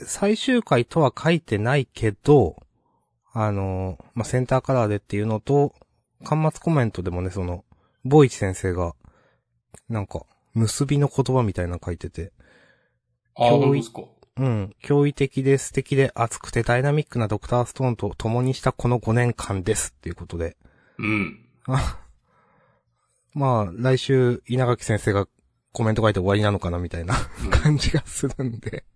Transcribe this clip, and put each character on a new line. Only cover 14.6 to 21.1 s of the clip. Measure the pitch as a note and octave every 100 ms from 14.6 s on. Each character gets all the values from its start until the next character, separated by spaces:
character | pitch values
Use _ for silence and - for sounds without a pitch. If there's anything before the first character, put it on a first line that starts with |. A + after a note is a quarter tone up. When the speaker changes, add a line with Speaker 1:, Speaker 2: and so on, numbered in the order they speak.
| G2+ -
Speaker 1:
驚 | - C#3+ D3
異 |
的 | - C#3 -
で | C3+ C3+
素 | -
敵 | - - C3+
で | C3
熱 | - A#2 -
く | -
て | B2
ダ | A2+ A#2+
イ |
ナ | C#3
ミ | D3+
ッ | -
ク | B2+
な | G#2+
ド | G#2+
ク | -
タ | A#2+
ー |
ス | A#2+
ト | -
ー | C3
ン | A2+
と | G#2 -
共 | A#2 A#2+
に | B2+
し | C3
た | C3
こ | - A#2+
の | A#2+
五 | A2+
年 | A#2 A#2+
間 | - - G2
で | F#2
す | G#2 - -
っ |
て | -
い |
う |
こ | E2+ E2+
と | E2+
で。 | E2 - _ _ _ -
Speaker 2:
う |
ん。 | A2